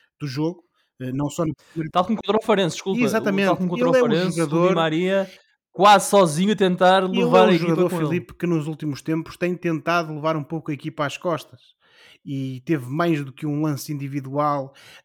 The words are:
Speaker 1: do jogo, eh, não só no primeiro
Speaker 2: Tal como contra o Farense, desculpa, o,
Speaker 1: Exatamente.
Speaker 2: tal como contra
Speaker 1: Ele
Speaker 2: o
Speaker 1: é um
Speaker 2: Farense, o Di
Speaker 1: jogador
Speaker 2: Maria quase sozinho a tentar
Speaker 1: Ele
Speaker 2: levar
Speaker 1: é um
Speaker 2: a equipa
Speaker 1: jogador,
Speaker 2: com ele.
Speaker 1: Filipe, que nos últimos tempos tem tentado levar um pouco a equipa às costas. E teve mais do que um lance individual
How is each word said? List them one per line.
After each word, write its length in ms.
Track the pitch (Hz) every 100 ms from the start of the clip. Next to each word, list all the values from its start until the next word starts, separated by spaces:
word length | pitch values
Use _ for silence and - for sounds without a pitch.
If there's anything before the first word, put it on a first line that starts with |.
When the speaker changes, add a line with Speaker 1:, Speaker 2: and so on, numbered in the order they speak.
| _ -
Speaker 1:
do 80 | 147
jogo, 380 | 131 156 175 _ _ _ -
eh, 100 | 127
não 180 | 135 143
só 160 | - 160
no 80 | - _
primeiro 180 | 165 156
Speaker 2:
Tal 140 | 180 180
como 100 | 214
contra 220 | - 220
o 80 | 226
Farense, 320 | 196 170 -
desculpa, 240 | 190 226
o, 20 |
Speaker 1:
Exatamente. 440 | 214 220 208 196 190
Speaker 2:
tal 100 | 170
como 120 | 180
contra 180 | 175 254
Speaker 1:
Ele 20 |
Speaker 2:
o 40 | 262
Speaker 1:
é 20 |
um 80 | -
Speaker 2:
Farense, 200 | 160 185
o 20 |
Di 60 | 160
Speaker 1:
jogador 380 | 151 165 180 175
Speaker 2:
Maria 540 | 160 156 185 196 190 - _ _ _
quase 360 | - 202 196 -
sozinho 440 | 202 175 151 202
a 20 | 208
tentar 480 | 185 180 180 190
Speaker 1:
Ele 220 | 185 240 240
Speaker 2:
levar 140 | 185
Speaker 1:
é 80 | 185
um 20 |
Speaker 2:
a 60 | 165
equipa 140 | 170
Speaker 1:
jogador, 180 | 160 180
Speaker 2:
com 80 | 170
ele. 80 | 151
Speaker 1:
Filipe, 260 | 175 - -
que 120 | 175
nos 200 | 160 151
últimos 340 | 151 156 131
tempos 340 | - 160 156 -
tem 180 | 180
tentado 600 | 180 170 156 165 170 156 151
levar 220 | 156 156
um 60 | 139
pouco 260 | 160 156
a 20 |
equipa 320 | 139 156 151 143
às 120 | -
costas. 580 | 180 156 - - _ _ _ _ - _ -
E 340 | 135 131 127
teve 280 | 147 151 123
mais 340 | 151 175 147
do 80 | 135
que 140 | - 151
um 160 | 147
lance 320 | 156 139 -
individual 800 | 143 139 139 135 143 147 143 131 - - -